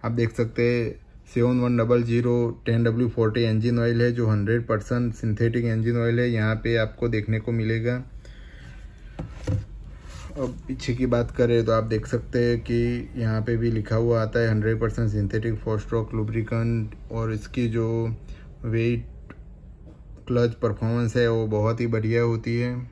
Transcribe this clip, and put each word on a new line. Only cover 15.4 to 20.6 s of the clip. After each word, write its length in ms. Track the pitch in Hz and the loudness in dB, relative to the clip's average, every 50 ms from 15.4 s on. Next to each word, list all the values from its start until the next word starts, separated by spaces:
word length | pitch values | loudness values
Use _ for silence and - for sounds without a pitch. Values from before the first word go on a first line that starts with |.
| 110 117 110 | -2 -2 -4
फोर 260 | 107 - 113 107 104 | -2 -2 -2 -4 -4
स्ट्रोक 340 | - - 117 113 107 110 - | -2 -2 -2 -2 -2 -2 -4
लुब्रिकेंट, 800 | 113 107 107 110 113 110 - 117 113 113 117 117 113 107 107 - - - - | -4 -2 -2 -2 -4 -2 -2 -2 -2 0 0 0 -2 -2 -6 -8 -14 -14 -8
और 200 | 110 113 113 113 | -4 -4 -2 -2
इसकी 340 | 110 104 - - - 127 120 117 | -4 -6 -8 -6 -4 -2 -2 0
जो 200 | 110 120 113 113 113 117 113 113 113 - - - - - - - - - - | 0 0 0 0 0 -2 -2 -2 -4 -6 -10 -16 -16 -16 -16 -20 -16 -10 -6
वेट 420 | 120 110 113 113 120 120 120 120 - - - - - - - - - - - - - - - - - - - - - - - - - | -2 0 2 2 2 0 -2 -4 -10 -16 -18 -18 -18 -18 -18 -18 -20 -20 -20 -20 -20 -20 -20 -20 -20 -20 -20 -20 -20 -20 -16 -6 0
क्लच 260 | 123 120 120 120 113 | 2 4 4 2 2
परफॉर्मेंस 640 | - | 0